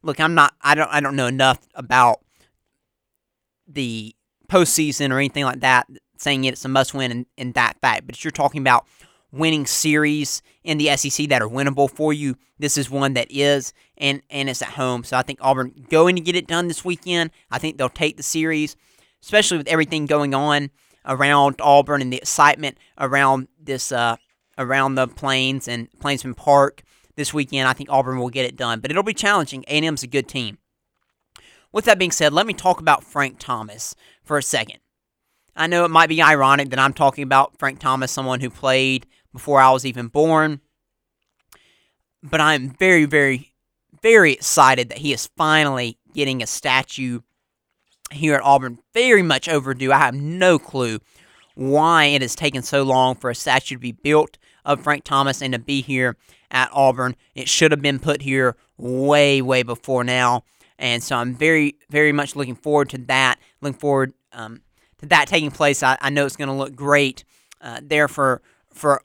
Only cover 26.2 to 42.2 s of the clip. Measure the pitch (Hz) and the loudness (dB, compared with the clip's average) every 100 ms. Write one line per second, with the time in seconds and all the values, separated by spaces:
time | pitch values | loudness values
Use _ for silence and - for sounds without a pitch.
26.2 | 131 120 - 143 139 - _ _ _ - | -8 -6 4 6 4 0 _ _ _ -10
27.2 | 143 151 139 139 131 131 139 135 127 127 | -6 -4 -4 -2 0 -2 -2 -2 0 -4
28.2 | 123 127 123 - 123 113 131 160 202 214 | -6 -4 -6 -4 -6 -6 -4 -4 -4 -2
29.2 | 202 208 147 135 - 151 160 147 131 139 | 0 0 -2 -10 -4 -2 -2 -4 -4 -6
30.2 | 127 139 113 101 _ _ _ _ _ _ | -4 -8 -10 -12 _ _ _ _ _ _
31.2 | _ _ _ _ _ 208 226 202 185 - | _ _ _ _ _ -4 2 2 2 0
32.2 | 151 147 220 196 185 180 160 147 - 143 | 0 2 -2 -2 -2 0 2 0 0 -4
33.2 | 139 - - 120 107 107 - - _ _ | -4 -6 -8 -8 -8 -14 -16 -16 _ _
34.2 | _ 147 131 127 110 - _ _ _ _ | _ -4 -2 -6 -6 -12 _ _ _ _
35.2 | _ _ _ - 165 175 175 160 160 160 | _ _ _ -6 -2 0 4 4 4 4
36.2 | 151 151 135 139 139 127 135 131 143 135 | 4 4 4 2 0 0 0 2 0 0
37.2 | 135 135 139 _ 139 135 131 131 131 - | 0 2 2 _ -6 -4 -2 -2 -4 -6
38.2 | 131 127 131 - 135 131 131 131 - _ | -4 -4 -6 -4 0 2 0 -2 -8 _
39.2 | _ 127 - 139 131 131 127 123 120 143 | _ -16 0 6 6 6 0 -8 -6 0
40.2 | 160 156 156 147 _ _ _ _ _ _ | 2 2 0 -4 _ _ _ _ _ _
41.2 | _ _ _ _ _ _ _ _ _ _ | _ _ _ _ _ _ _ _ _ _